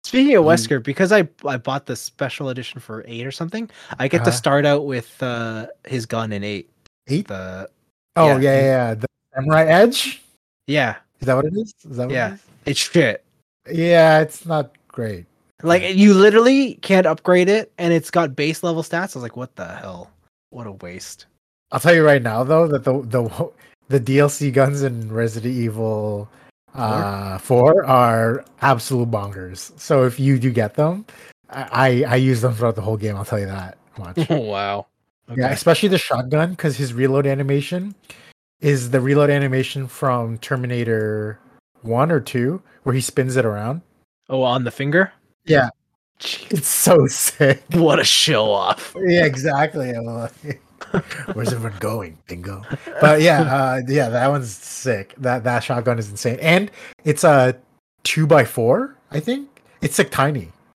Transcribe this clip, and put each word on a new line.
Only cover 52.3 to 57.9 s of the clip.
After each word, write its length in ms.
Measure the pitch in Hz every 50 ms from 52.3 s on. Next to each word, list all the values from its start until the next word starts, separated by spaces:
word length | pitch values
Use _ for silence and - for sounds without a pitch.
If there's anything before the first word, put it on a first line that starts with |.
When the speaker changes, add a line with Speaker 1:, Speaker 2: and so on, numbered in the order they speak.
| 92 87 87 98 98 98 107 - 151 - - 339 - 151
Speaker 2:
But 200 | 151 151 151 151
yeah, 200 | 160 175 156 147
uh, 400 | 165 139 131 139 135 131 127 131 123
yeah, 200 | 123 139 147 131 117
that 200 | 113 120 123 139
one's 240 | 147 143 127 113 98
sick. 600 | - - - - - - 131 113 98 98 _ -
That, 260 | - 135 123 123 123 110
that 180 | 127 120 117 -
shotgun 340 | - 131 120 117 127 120
is 140 | 117 110 101
insane. 260 | 101 - - 120 120 -
And 300 | - 160 170 190 208 208 - - - - - _ _
it's 180 | 156 147 - -
a 320 | 160 147 135 127 127 123 - _ _ _ _ _ _